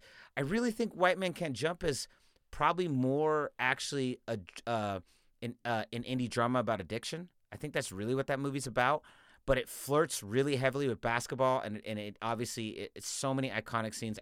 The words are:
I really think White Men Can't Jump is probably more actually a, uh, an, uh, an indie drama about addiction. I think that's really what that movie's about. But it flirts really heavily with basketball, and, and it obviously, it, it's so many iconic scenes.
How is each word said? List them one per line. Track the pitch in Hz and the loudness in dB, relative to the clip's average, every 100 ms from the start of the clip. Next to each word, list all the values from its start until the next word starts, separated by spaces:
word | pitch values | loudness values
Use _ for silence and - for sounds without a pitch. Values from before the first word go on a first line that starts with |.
| - - - - | -16 -20 -10 -4
I | |
really | 139 220 240 | 0 2 0
think | 220 220 | 0 -2
White | 165 180 180 | 4 4 4
Men | 185 | 0
Can't | 156 165 | -2 -4
Jump | 113 156 175 | 0 -2 0
is | 170 123 - _ _ _ - | -2 -2 -4 _ _ _ -12
probably | - 151 170 175 | 2 2 4 2
more | 135 127 139 156 156 143 - | 4 4 4 4 4 0 0
actually | 127 131 - 143 127 123 - | 2 2 0 -2 -2 -4 -4
a, | 113 90 - - | -6 -6 -10 -2
uh, | 113 104 98 - _ _ - | 0 0 -4 -8 _ _ -10
an, | 117 - 120 | -10 -6 -2
uh, | 113 - | -2 -2
an | 117 | -6
indie | 120 127 120 | -4 -2 0
drama | 120 120 127 | 2 2 2
about | 113 107 | 2 0
addiction. | 87 113 - 160 180 _ - | -2 -6 -4 -8 -10 _ -16
I | 98 | -10
think | 151 | -4
that's | 147 - | -4 -4
really | 95 110 131 | -4 -2 0
what | 135 | 0
that | 139 | -2
movie's | 139 139 127 | -2 -4 -2
about. | 120 123 151 - - - - - | 2 2 2 -2 -20 -20 -10 2
But | 127 | 2
it | - | 2
flirts | - - 147 165 - | -8 2 4 4 0
really | 98 120 143 131 | 0 2 4 4
heavily | 131 131 139 | 2 2 0
with | 110 | 0
basketball, | 117 117 - 127 131 127 | 0 0 -2 0 2 2
and, | 104 107 - | -2 -8 -6
and | 107 | -6
it | 104 - | -6 -6
obviously, | 113 113 117 - 110 | -4 -2 -2 -4 -6
it, | - 101 - | -6 -10 -10
it's | - | -8
so | - 139 | -4 -2
many | 135 131 | 0 0
iconic | 107 - 117 110 107 | -4 -2 -2 -2 -4
scenes. | 113 104 | -6 -6